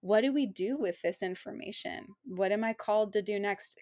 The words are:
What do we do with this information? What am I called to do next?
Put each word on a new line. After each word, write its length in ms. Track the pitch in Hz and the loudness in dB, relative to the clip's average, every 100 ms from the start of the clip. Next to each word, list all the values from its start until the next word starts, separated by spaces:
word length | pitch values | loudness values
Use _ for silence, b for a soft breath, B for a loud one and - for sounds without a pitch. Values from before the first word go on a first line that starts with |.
What 200 | 190 214 | 4 4
do 120 | 254 | 6
we 140 | 277 262 | 2 0
do 300 | 190 190 277 | 0 -2 0
with 240 | 214 170 | -2 0
this 200 | 170 180 | -2 -2
information? 840 | 185 185 - - - 208 - - - 196 | -4 -4 -8 -10 -8 -8 -6 -8 -12 -18
What 280 | 285 185 190 | -10 0 2
am 100 | 208 | 2
I 80 | 226 | 0
called 380 | 220 - 214 214 | -4 0 2 4
to 80 | 208 | 0
do 160 | 202 208 | 0 -2
next? 380 | 202 196 - - | 0 -2 -6 -12